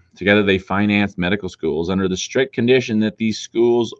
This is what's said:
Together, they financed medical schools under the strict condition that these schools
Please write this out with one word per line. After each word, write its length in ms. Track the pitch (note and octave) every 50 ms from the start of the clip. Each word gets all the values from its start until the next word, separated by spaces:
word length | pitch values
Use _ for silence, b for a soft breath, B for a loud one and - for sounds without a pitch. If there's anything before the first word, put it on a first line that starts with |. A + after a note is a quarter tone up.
| _ _ _
Together, 260 | - F2+ G2+ G2+ G#2+
they 160 | G2+ G2 F#2+
financed 640 | F#2 - - F#2 G2 G#2 G#2 G#2 G#2 G2+ G2 - F2+
medical 300 | F2 F2+ G#2 G2+ - F2+
schools 420 | - - - D#2+ D2 D#2+ E2+ F2
under 160 | F#2+ F#2+ F#2+
the 100 | F2+ F#2
strict 380 | F2+ - - - B2+ C3+ - -
condition 440 | C3+ A#2 A#2+ C3 C3 B2 B2+ A2 G#2+
that 160 | G#2+ G#2+ -
these 200 | - A2+ A2 G#2+
schools 560 | - - - - A2+ A#2 A#2+ A#2+ A#2+ A#2 A2 -